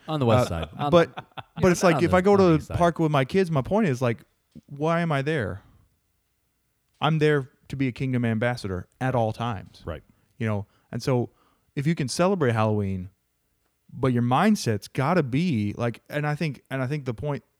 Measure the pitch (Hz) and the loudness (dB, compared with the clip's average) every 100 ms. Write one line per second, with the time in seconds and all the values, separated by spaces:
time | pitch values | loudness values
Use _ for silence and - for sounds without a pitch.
0 | - 156 120 123 120 82 78 - 147 170 | -8 0 4 4 2 -4 -6 -6 2 4
1 | - - - - - - 185 170 185 151 | 4 -4 -16 -18 -16 0 2 4 4 4
2 | 160 180 190 202 185 151 127 - 170 165 | 2 4 4 6 6 4 0 0 0 2
3 | 156 147 131 196 170 147 123 202 190 123 | 0 0 2 0 0 -2 0 0 0 0
4 | 123 110 - _ _ - - 143 156 170 | -2 -2 -10 _ _ -20 -18 -6 -2 0
5 | 170 139 139 160 95 98 - _ _ _ | 0 -2 -2 -2 -4 -8 -14 _ _ _
6 | _ _ _ _ _ _ _ _ _ _ | _ _ _ _ _ _ _ _ _ _
7 | 143 160 151 147 127 _ - 135 131 117 | 0 2 4 2 -2 _ -12 -4 -4 -2
8 | 135 123 120 110 120 120 98 90 - _ | -2 0 0 0 -2 -4 -6 -6 -8 _
9 | 127 123 110 110 120 - - - 87 76 | -2 0 -2 -2 -6 -8 -12 -14 -12 -12
10 | - _ _ - 110 104 101 _ _ 123 | -16 _ _ -6 -4 -4 -6 _ _ -8
11 | 143 123 110 _ _ _ _ 147 143 170 | -2 -2 -2 _ _ _ _ -4 -4 -2
12 | 131 - 180 196 127 113 110 107 98 95 | -4 0 0 2 0 2 2 0 -2 -6
13 | 92 _ _ _ _ _ _ _ _ 123 | -10 _ _ _ _ _ _ _ _ -4
14 | 131 120 120 131 208 208 117 104 - - | 0 0 2 2 4 2 0 -4 -4 -4
15 | 135 180 135 135 180 113 104 - 120 - | 0 0 0 -2 0 0 -2 -4 -6 -6
16 | - 147 147 147 160 123 _ 135 127 151 | -10 -6 -4 -4 -4 -6 _ -6 -4 -4
17 | 127 113 147 139 - | -6 -6 -6 -8 -10